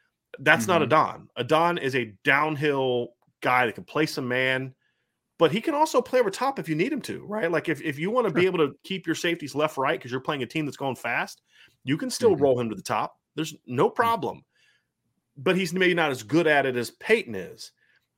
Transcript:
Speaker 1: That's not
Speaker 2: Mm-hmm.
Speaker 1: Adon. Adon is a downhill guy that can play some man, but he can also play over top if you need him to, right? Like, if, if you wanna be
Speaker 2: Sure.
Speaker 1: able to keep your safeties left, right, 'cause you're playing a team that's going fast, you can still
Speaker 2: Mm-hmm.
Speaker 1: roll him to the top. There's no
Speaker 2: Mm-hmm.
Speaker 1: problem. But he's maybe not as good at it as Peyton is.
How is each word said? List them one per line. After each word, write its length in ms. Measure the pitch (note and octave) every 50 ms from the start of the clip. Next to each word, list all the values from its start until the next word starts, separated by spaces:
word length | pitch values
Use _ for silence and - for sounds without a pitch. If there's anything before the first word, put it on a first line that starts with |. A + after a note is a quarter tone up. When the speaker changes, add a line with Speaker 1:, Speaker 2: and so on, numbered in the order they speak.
| _ _ _ _ _ _ - -
Speaker 1:
That's 280 | C3 D3+ D#3 G3 A#3
not 160 | F#3+ F3+ E3 D3+
Speaker 2:
Mm-hmm. 100 | B2+ D3
Speaker 1:
Adon. 360 | D#3 C3+ F#2 F2+ - - - _ A#2+
Adon 400 | A#2+ A#2 D#3 D#3 E3+ F3 F3 E3+
is 180 | - C3+ B2+
a 160 | C3+ A#2+ A2 G2+ _ _
downhill 920 | C#3+ C#3 C#3 D3+ D#3 D#3 C#3 D3+ D3+ C#3+ C#3 C3+ C3 B2 B2 A#2+ - - _ _ _ _ _
guy 240 | - C3+ B2+ B2+ B2+
that 100 | A2+ G2
can 100 | - F2+
play 200 | - - D3 D#3+
some 240 | D#3 - - C3+ B2
man, 460 | B2 B2+ C3 C3 C3 C3 C3 C3 B2+ _ _ _ _ _ _ _ _ _ _ _ _ _
but 120 | E3+ D#3
he 120 | D3 A3 -
can 120 | E4+ D4
also 280 | C#4+ D#4 D#4 - C4+ A#3
play 180 | - - B3+
over 80 | B3 G3+
top 300 | F#3+ - B3 C#4 C4+ -
if 100 | E3+ D#3+
you 60 | D#3
need 180 | D3+ F3+ C4+ D#4
him 80 | C4 -
to, 220 | - G2 F#2 -
right? 260 | - - G#3+ D#3+ E3
Like, 200 | E3+ D#3 - E3+
if, 100 | D3+ C#3
if 180 | D#3+ D#3+ C#3+ C#3
you 120 | D#3+ F#3+
wanna 200 | A3 B3+ B3 G#3
be 120 | D#3 F3+ F3+
Speaker 2:
Sure. 60 | F#3+
Speaker 1:
able 100 | F3+ F3
to 180 | D#3 C3+ - - _
keep 240 | - F#3+ F#3 F3
your 80 | E3 D#3
safeties 400 | - - F3 E3+ E3+ D#3 C3 C3
left, 240 | C#3 D3+ D#3 - C#3
right, 200 | C3 C#3 E3 -
'cause 120 | - A#2+
you're 100 | A#2+ C3
playing 220 | B2+ - D#3 C#3 B2+
a 40 |
team 200 | A#2 - D#3+ D#3
that's 100 | C#3 B2
going 200 | - C#3 C3+ B2+
fast, 440 | - - A#2 A#2+ C#3+ F#3 G3+ - - _ _ _ _ - _ _ _ _
you 120 | B2+ C#3
can 140 | D#3+ C4 B3+
still 220 | - - B3 A3+ F#3+
Speaker 2:
Mm-hmm. 100 | D3 C#3+
Speaker 1:
roll 180 | C#3 B2+ B2
him 80 | A#2+ A2+
to 60 | G#2+
the 60 | F#2 -
top. 360 | - A#2 G#2+ C3 - - _ _ _ _
There's 200 | - D#3+ D#3 - - _
no 240 | - B2 A#2+ E3 A#3+
Speaker 2:
Mm-hmm. 60 | -
Speaker 1:
problem. 500 | - A#3+ A3+ A3+ G#3+ C3+ G#2+ - - - _ _ _ _ _ _ _ _ _ _ _ _ _ _ _ _ _ _ C#3+
But 180 | C3+ F#3+ F#3
he's 160 | F3+ G3 E3 E3
maybe 220 | F#3 F#3 F3+ F3
not 160 | E3+ E3 D3+
as 120 | C3+ - G#2+
good 240 | G#2 C#3 E3 E3+
at 200 | D#3 D3+ C#3+ C3+
it 100 | C3+ B2
as 140 | B2 A#2 -
Peyton 440 | - _ - - A3 A#3 - - A2
is. 380 | F#2+ F2 E2 D#2+ - - - _ _ _ _ _ _ _ _ _